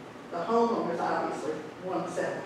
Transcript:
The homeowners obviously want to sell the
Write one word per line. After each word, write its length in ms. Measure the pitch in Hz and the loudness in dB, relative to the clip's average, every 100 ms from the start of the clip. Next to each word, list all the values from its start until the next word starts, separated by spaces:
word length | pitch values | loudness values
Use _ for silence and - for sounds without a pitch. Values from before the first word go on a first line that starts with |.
| - - - | -14 -14 -8
The 60 | 170 | -4
homeowners 640 | 170 233 233 - 170 170 | 2 6 6 4 2 0
obviously 540 | 165 165 170 - - 156 - - | 2 2 0 -2 -4 -4 -6 -8
want 240 | 185 180 - | -4 -2 -2
to 60 | |
sell 180 | - 135 | -2 -2
the 100 | - | -2